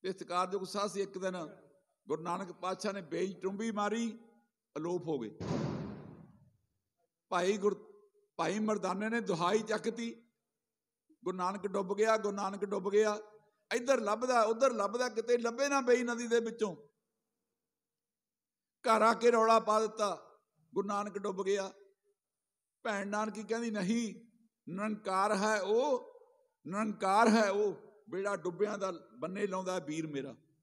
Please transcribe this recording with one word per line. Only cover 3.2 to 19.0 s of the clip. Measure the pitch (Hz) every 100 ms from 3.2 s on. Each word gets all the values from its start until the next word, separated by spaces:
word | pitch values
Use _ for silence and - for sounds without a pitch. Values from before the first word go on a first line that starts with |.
| 185
ਟੁੰਬੀ | 180 190 196 226
ਮਾਰੀ, | 208 208 220 233 214 - _ _ _ _ 147
ਅਲੋਪ | 160 180 127
ਹੋ | 135
ਗਏ। | 110 87 - - - - - - - - - - _ _ _ _ _ _ _ _ _
ਭਾਈ | 180 180 208
ਗੁਰ-, | 202 196 - - _ _ _ -
ਭਾਈ | 165 202
ਮਰਦਾਨੇ | 214 214 185 190 214
ਨੇ | 233
ਦੁਹਾਈ | 190 170 175 214
ਚੱਕਤੀ, | 214 214 226 220 233 226 _ _ _ _ _ _ _ _ _ _
"ਗੁਰੂ | 180 185
ਨਾਨਕ | 185 202 202
ਡੁੱਬ | 196 185 196
ਗਿਆ, | 220 220
ਗੁਰੂ | 208 202
ਨਾਨਕ | 196 196 196
ਡੁੱਬ | 202 190
ਗਿਆ।" | 202 214 208 - - _ _ _ 233
ਇੱਧਰ | 247 262
ਲੱਭਦਾ, | 208 214 254 247
ਉੱਧਰ | 214 226 262
ਲੱਭਦਾ, | 233 202 233 247
ਕਿਤੇ | 220 220 240
ਲੱਭੇ | 233 233 277
ਨਾ | 277
ਬੇਈ | 247 247
ਨਦੀ | 240 233 240
ਦੇ | 233
ਵਿੱਚੋਂ। | 226 226 214 160 - _ _ _ _ _ _ _ _ _ _ _ _ _ _ _ _ _ _ _ 254
ਘਰ | 220